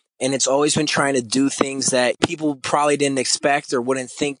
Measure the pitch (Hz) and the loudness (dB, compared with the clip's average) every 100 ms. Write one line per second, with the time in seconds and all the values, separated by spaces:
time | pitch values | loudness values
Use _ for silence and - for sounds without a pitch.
0 | _ - 131 135 - 139 147 151 151 170 | _ -4 -2 0 2 4 4 2 0 2
1 | 147 135 117 131 139 - 139 135 127 127 | 2 0 0 0 0 -2 -6 -4 -2 0
2 | 123 - - 165 151 139 - 151 147 143 | 0 0 -4 -2 -4 -4 -2 0 2 2
3 | 143 135 123 - 143 143 - 135 120 131 | 0 0 0 0 0 0 0 -2 -2 -2
4 | 123 - 147 135 | -6 -4 -6 -4